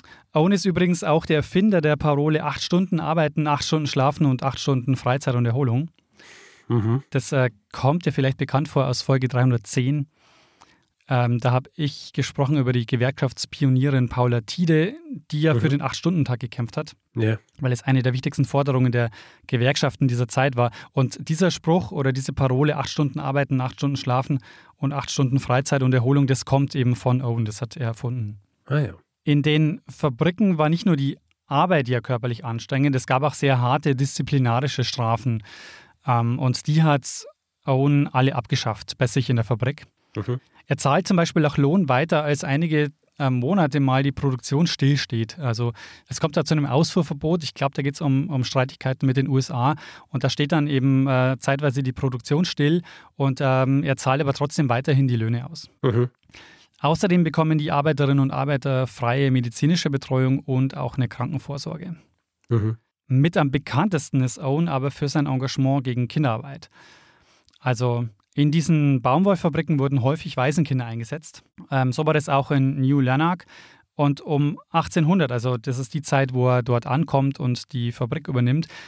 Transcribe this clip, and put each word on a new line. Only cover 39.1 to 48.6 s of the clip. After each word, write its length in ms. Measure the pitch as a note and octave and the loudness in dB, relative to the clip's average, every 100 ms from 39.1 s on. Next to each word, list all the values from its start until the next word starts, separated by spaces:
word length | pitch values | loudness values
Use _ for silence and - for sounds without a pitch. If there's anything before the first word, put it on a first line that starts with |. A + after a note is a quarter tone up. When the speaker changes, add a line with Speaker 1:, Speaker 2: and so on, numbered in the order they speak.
| C#3 B2 | 0 0
Speaker 1:
in 80 | A#2+ | 0
der 80 | |
Fabrik. 420 | A2+ A#2 B2 D3+ - _ _ - | 0 -2 -2 -4 -12 _ _ -8
Speaker 2:
Mhm. 240 | G2+ B2 - _ - | -6 -8 -10 _ -6
Speaker 1:
Er 120 | C#3+ | -2
zahlt 280 | C3+ D#3 - | 0 0 2
zum 120 | F3+ | 2
Beispiel 260 | E3+ F3 | 2 2
auch 140 | D3+ D3 | 2 2
Lohn 320 | C#3 F#3 D3 | 2 4 2
weiter, 320 | C3+ E3 D#3 | 2 2 0
als 200 | D3+ C#3+ | 0 -2
einige, 480 | C#3+ C#3+ E3+ D3+ D3 - _ - | 0 0 2 2 0 -4 _ -4
äh, 100 | C3+ | 0
Monate 520 | B2+ B2+ F#3+ D3 D3 | 0 2 2 2 2
mal 220 | C3+ C3 | 2 2
die 100 | C#3 | 2
Produktion 540 | - C#3 B2+ - C#3 E3+ | 0 -2 -2 -2 0 0
stillsteht. 720 | - C#3 C#3+ - A#2 A2+ - | 2 2 2 0 -4 -4 -6
Also 340 | C3 A2 A#2+ A2+ - - - | -4 -2 -4 -6 -14 -20 -14
es 140 | - | -4
kommt 180 | D#3+ D#3+ | -2 0
da 60 | |
zu 100 | D3+ | 0
einem 100 | D#3 | 0
Ausfuhrverbot. 800 | C3+ C3 E3 F3+ D3 C#3+ D#3 F3 | 2 2 2 0 -2 -2 -2 -2
Ich 80 | C#3 | -4
glaub, 220 | - C#3 | -4 -4
da 80 | - | -2
geht's 180 | C#3 C#3+ | -4 -2
um, 300 | D3 C3+ D#3 | 0 0 0
um 140 | C3+ | -4
Streitigkeiten 600 | A#2+ C3+ | -2 -2